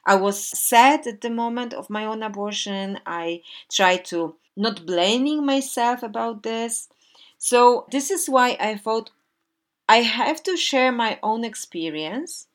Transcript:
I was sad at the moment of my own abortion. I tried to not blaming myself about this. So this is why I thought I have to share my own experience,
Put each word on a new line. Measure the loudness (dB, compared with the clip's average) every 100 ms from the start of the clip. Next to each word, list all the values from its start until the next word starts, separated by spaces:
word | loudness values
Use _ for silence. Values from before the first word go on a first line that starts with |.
| 2
I |
was | 4 2 -2
sad | -6 -4 2 6 6 4 -2
at | -8
the | -6
moment | -4 -4 -4 -8
of | -10 -8
my | -6
own | -6 -6
abortion. | -8 -6 -6 -6 -6 -6 -6 -8
I | -8 -6 -6 -8 -12 -20 -8
tried | 2 4 4 -2
to | -4 -4 -8 _ -4
not | -4 -4 -4
blaming | 0 2 2 0 -2
myself | 0 0 -2 0 0 0
about | -6 -6 -6 -6
this. | -8 -6 -6 -6 -10 _ _ _ _ _
So | 0 6 6 6 0
this | -4 -2
is | -4 0
why | 2 2 2
I | -2
thought | -4 -4 -4 -4 _ _ _ _ _ _ _ 6
I | 6
have | 6 0 0 -2
to | -4 -4
share | 0 2 2
my | 2 -2 -2
own | -4 -2
experience, | -4 -8 -12 -8 -6 -6 -6 -6 -8 -14 -20